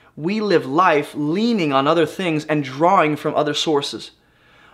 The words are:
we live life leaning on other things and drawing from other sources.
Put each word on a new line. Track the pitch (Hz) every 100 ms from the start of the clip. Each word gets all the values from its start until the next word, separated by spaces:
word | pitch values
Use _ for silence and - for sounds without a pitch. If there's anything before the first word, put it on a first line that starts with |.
| _ -
we | 160 214
live | 208 165 135
life | 151 185 151 147
leaning | - 147 185 233 226 156
on | 135 139
other | 165
things | 156 - 185 156
and | 151 151
drawing | 131 135 170 190 156 147
from | 156
other | 131 147
sources. | 143 - 147 143 113 - _ _ _ _ _ -